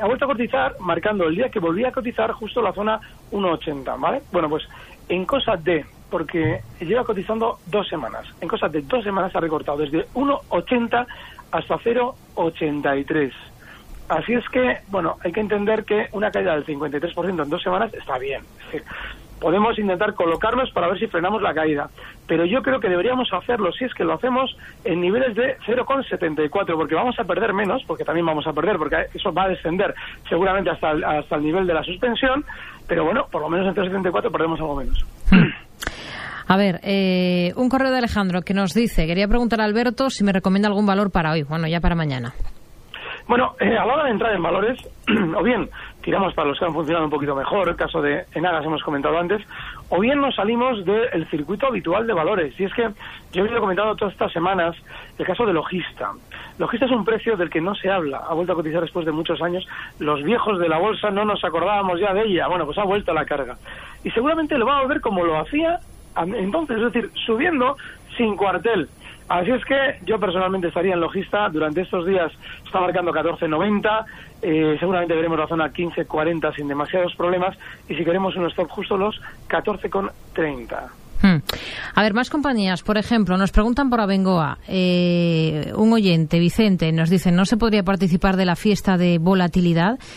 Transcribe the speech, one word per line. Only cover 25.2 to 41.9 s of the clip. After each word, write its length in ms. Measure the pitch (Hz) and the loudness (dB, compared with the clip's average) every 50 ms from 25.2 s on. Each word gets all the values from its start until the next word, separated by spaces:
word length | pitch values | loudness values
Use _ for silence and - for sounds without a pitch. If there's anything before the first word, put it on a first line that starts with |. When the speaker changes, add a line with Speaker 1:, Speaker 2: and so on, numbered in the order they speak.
| 269 254 202 | 2 2 2
Speaker 1:
de 220 | 220 247 269 - - - | 0 0 0 -2 -2 -4
cero 200 | - 226 247 220 | -2 0 0 0
coma 180 | - 269 269 - | 0 0 0 0
setenta 400 | - - - - 160 151 151 151 | -2 -4 -2 -2 0 0 0 0
y 60 | 147 | 0
cuatro, 280 | - 202 190 160 165 | 0 0 0 0 0
porque 180 | 160 165 143 160 | 0 0 2 2
vamos 240 | 165 220 247 233 - | 2 2 2 0 -2
a 40 | - | -2
perder 300 | 175 175 175 220 220 190 | -2 0 0 0 0 0
menos, 300 | 196 214 190 226 269 - | 0 0 0 -2 -2 -4
porque 160 | - 160 147 151 | -4 -6 -4 -2
también 220 | - 156 170 170 | -2 0 0 2
vamos 200 | 165 156 147 147 | 2 0 0 -2
a 60 | 160 147 | -2 -2
perder, 240 | 151 160 175 165 | 0 2 2 2
porque 300 | 165 156 143 - 160 - - - | 0 0 0 0 -2 -2 -2 -4
eso 200 | - - 202 156 | -4 -4 -2 0
va 100 | 175 190 | 0 0
a 60 | 190 | 0
descender 440 | 180 - - 165 170 190 202 165 - - - - - - - | 0 -2 -4 -2 0 0 0 0 -2 -6 -12 -14 -16 -14 -6
seguramente 420 | - - 165 190 190 190 196 175 175 | -2 0 2 2 2 2 2 0 -2
hasta 220 | 151 - 180 160 | -2 -2 0 0
el, 120 | 151 156 180 | 0 0 0
hasta 320 | 185 156 151 147 - 165 | 0 -2 -2 -2 -2 -2
el 60 | 151 151 | -2 0
nivel 220 | 151 160 190 190 | 0 0 0 2
de 80 | 175 165 | 2 0
la 100 | 156 143 | 0 -2
suspensión, 600 | 160 180 175 254 247 226 - 269 262 262 294 294 - - - - - - - - | -4 -4 -2 -2 0 0 2 2 2 2 0 -2 -6 -10 -16 -16 -18 -18 -12 -6
pero 180 | - 175 165 156 | -4 0 0 2
bueno, 220 | 160 208 254 277 - | 2 0 0 -2 -2
por 100 | - 160 | -4 -4
lo 80 | 151 156 | -2 -2
menos 180 | 165 185 185 | 0 0 0
en 60 | 190 165 | 0 0
cero 120 | 202 185 | 0 -2
coma 40 | 175 | -2
setenta 200 | 190 196 185 180 | -2 -2 0 0
y 20 | |
cuatro 200 | 170 208 220 240 | 0 0 0 0
perdemos 280 | 165 151 160 165 160 156 | 0 0 0 0 -2 -2
algo 160 | 160 147 143 | -2 -4 -4
menos. 300 | 139 127 120 - - - - - - - - | -2 0 2 2 2 2 0 -4 -2 6 8
Speaker 2:
Hmm. 180 | 190 180 156 - - - - - - - - - - - - - - - - - - - - - | 8 8 8 6 2 -6 -16 -20 -14 -12 -10 -10 -10 -10 -12 -14 -12 -12 -12 -12 -12 -4 2 2
A 60 | 185 | 4
ver, 220 | 196 202 190 165 - | 4 4 4 2 0
eh, 720 | - 196 196 196 190 190 185 180 180 180 180 180 175 180 - | -2 0 0 2 2 4 4 4 4 2 2 2 2 0 0
un 120 | - 254 247 | 0 0 2
correo 220 | 269 262 269 262 | 2 2 2 2
de 80 | 262 254 | 2 0
Alejandro 420 | 240 220 - 208 196 185 175 180 | 0 0 0 0 0 0 0 -2
que 140 | 175 - 190 | -2 0 0
nos 180 | 196 196 175 - | 0 0 0 2
dice, 320 | 220 240 214 - - 160 | 2 2 2 2 2 2
quería 220 | 160 170 190 202 | 2 2 2 4
preguntar 340 | 202 220 240 240 214 226 220 | 4 4 4 4 2 2 2
a 40 | 214 | 2
Alberto 440 | 208 208 226 240 247 240 - 269 262 | 2 2 2 2 0 0 0 0 0
si 140 | - - 202 | 0 2 2
me 100 | 202 185 | 2 2
recomienda 340 | 190 - 196 190 196 208 | 2 4 4 4 4 4
algún 200 | 214 202 202 208 | 2 2 2 2
valor 240 | 202 190 196 208 196 | 4 4 2 2 2
para 200 | - 185 160 156 | 2 2 2 2
hoy, 120 | 160 165 143 | 2 0 0
bueno, 240 | 135 156 165 165 | -2 -2 -2 0
ya 120 | 160 165 170 | 0 0 2
para 140 | 170 170 | 2 2